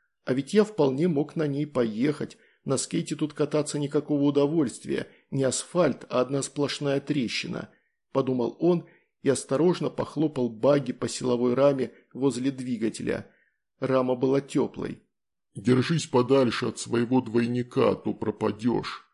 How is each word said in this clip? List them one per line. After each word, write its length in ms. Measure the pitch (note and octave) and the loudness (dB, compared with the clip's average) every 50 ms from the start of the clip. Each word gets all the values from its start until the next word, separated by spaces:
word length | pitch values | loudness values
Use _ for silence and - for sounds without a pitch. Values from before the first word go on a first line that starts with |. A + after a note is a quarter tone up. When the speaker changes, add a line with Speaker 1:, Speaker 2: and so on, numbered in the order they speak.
| _ _ _ _ _ | _ _ _ _ _
Speaker 1:
«А 100 | - B2+ | -2 -2
ведь 180 | C3 C#3 - - | -2 -2 2 2
я 100 | G#3 G#3 | 2 2
вполне 440 | G#3 - - D3 C3+ C3 C3+ E3 F#3 | 2 2 0 0 2 2 2 0 2
мог 280 | D#3+ C#3 D3+ D3 - | 2 2 0 -2 -2
на 100 | E3 D#3 | -4 -2
ней 200 | D3 C#3 C#3 D3+ | -2 -2 -2 -4
поехать. 680 | D3 - C3+ A#2+ A2+ G#2+ G#2+ B2 D3+ D3 - - - - - _ _ _ _ _ | -2 0 0 0 0 0 0 0 0 0 -2 -6 -10 -10 -16 _ _ _ _ _
На 120 | - C3+ | -2 -2
скейте 380 | B2 - - - E3 E3+ - E3 | -2 -2 -2 -4 -4 -4 -4 -4
тут 160 | C#3 D#3 D3 - | -4 -4 -4 -2
кататься 460 | - D3+ C#3+ - D3+ D3 - - D3 | -2 -2 0 0 -2 -2 -2 -4 -4
никакого 440 | D3 C#3 C#3+ D3+ D3 - D3+ C#3+ C#3+ | -4 -2 0 -2 0 0 0 2 2
удовольствия, 840 | C#3+ C#3 C#3 C#3+ C#3+ D#3 E3+ D3 A2+ - - - - - - - - - _ _ _ | 4 4 4 2 4 2 2 0 0 -2 -8 -6 -6 -4 -4 -4 -6 -12 _ _ _
не 140 | - C3+ C3+ | -4 0 0
асфальт, 600 | C3 A#2+ - - - - F3 F3+ D3+ - - - - | 0 0 -2 -4 -2 0 2 2 2 0 -2 -8 -4
а 100 | - B2+ | -2 0
одна 220 | B2+ B2 C#3 C#3 C3 | 0 0 -2 -4 -4
сплошная 580 | - - - C#3+ C3+ - - D3 C#3 C#3 C#3+ | -4 -4 -4 -4 -2 -4 -4 -2 -2 -2 -2
трещина», – 720 | C#3+ - D3 D3 B2 G2+ - - - - - - - - _ _ _ _ _ _ _ _ - | -2 -2 -2 -2 -2 -2 -4 -6 -6 -6 -8 -8 -10 -10 _ _ _ _ _ _ _ _ -2
подумал 440 | C3+ C3+ B2+ C3 B2+ A#2+ A2 - - | -2 0 0 0 -2 -2 -4 -2 0
он 260 | D#3 E3+ F3+ E3+ - - - _ _ _ _ _ - | 2 2 2 2 0 -6 -16 _ _ _ _ _ 0
и 60 | C3+ | 0
осторожно 600 | C3 - - - C3+ C3 D#3 F3+ E3+ - D#3 C3 | 0 0 0 -2 0 2 4 2 2 2 -2 -4
похлопал 600 | - - A#2+ - - D3 D#3 D3+ C#3+ - B2 A#2 | -4 -4 -6 -6 -2 -2 -2 0 0 -2 -2 -2
багги 420 | A2 G#2+ A#2 C3 D3 D3 C3 A#2+ B2 | -2 0 2 4 4 4 2 -2 -6
по 160 | - B2 A#2 | -6 -6 -6
силовой 460 | - - C#3 B2+ B2 A#2+ B2 B2 B2 | -6 -4 -2 -2 0 2 2 2 2
раме 380 | B2+ C#3 C#3+ C#3 C3 B2+ A2+ - - _ _ - | 4 4 4 4 2 -2 -6 -6 -12 _ _ -6
возле 380 | B2+ C3 C#3 A#2+ A#2+ B2+ C#3 | -2 0 0 0 0 -2 -4
двигателя. 800 | C#3 B2+ B2+ B2+ B2 G#2+ A2+ A2 - - B2 - A2+ - - - _ _ _ _ _ _ _ _ _ _ | -4 -4 -6 -6 -4 -2 -2 -2 -2 -4 -4 -4 -4 -4 -6 -12 _ _ _ _ _ _ _ _ _ _
Рама 360 | C3+ C3 C3 C3 B2+ B2+ B2+ | -2 0 2 2 2 2 0
была 260 | B2 C#3 C3 C3+ C#3 | 0 2 2 2 0
теплой. 640 | C#3 C#3+ - D3 A#2 G2+ - - - - - - _ _ _ _ _ _ _ _ _ _ _ | 0 0 0 0 0 0 -2 -6 -8 -8 -8 -12 _ _ _ _ _ _ _ _ _ _ _
Speaker 2:
«Держись 520 | - G2 A2+ B2+ C3 B2 - E3+ D3+ - | -4 0 2 4 4 4 2 0 -2 0
подальше 600 | - - B2+ B2 A#2 C3+ C3+ C3 A#2 G#2+ - B2 | 2 2 2 4 4 4 4 4 4 2 0 -4
от 120 | A#2 A2 - | -4 -6 -6
своего 420 | - A#2 A#2 A#2 A#2+ A2+ B2+ B2+ | -6 -2 -2 0 0 2 2 2
двойника, 680 | B2+ A2+ G#2+ A#2+ A#2+ A#2 B2 B2 B2 B2 - C3+ A#2+ G#2+ | 2 2 0 0 0 0 -2 -4 -4 -2 0 2 2 2
а 40 | F#2+ | 2
то 180 | - - G#2+ G#2 | 0 -2 -6 -6
пропадешь». 920 | - - G#2+ - - A2 G#2+ G#2 G2+ G#2+ B2 A#2 G#2 - - - - - _ | -4 -4 -6 -4 -2 -2 -2 -2 -2 0 0 0 0 -2 -6 -10 -12 -16 _